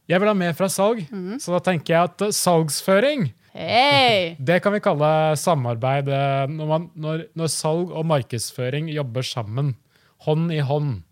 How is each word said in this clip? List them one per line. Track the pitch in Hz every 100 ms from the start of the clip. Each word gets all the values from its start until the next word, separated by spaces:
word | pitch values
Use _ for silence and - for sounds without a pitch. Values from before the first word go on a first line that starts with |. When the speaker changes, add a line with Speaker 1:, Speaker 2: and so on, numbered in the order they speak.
| -
Speaker 1:
Jeg | 175
vil | 208
ha |
mer | 208 175
fra | 160 190
salg, | - 202 233 156
Speaker 2:
Mhm. | 202 180 240
Speaker 1:
så | - 175
da | 175
tenker | 175 -
jeg | 165
at, | 175 -
eh, | 208
salgsføring, | - - 170 160 - - 190 262 302 151 - _
Speaker 2:
Hei! | - 165 214 277 277 254 208 170 165
Speaker 1:
<laughs> |
det | 131 180
kan | 202
vi | 208
kalle | 202 151 151 156 156 156
samarbeid, | - 160 120 117 131 139 139
eh, | 139 139 139 135
når | 156 156
man, | 160 170 -
når, | 156 160 165 -
når | 160
salg | - 156 160 180
og | 151 160
markedsføring | 151 117 117 - - 123 139 160
jobber | 151 139 117
sammen, | 123 - 104 113 143 120 _ _ _ _
hånd | - 156 170
i | 156
hånd. | 135 147 147 107 82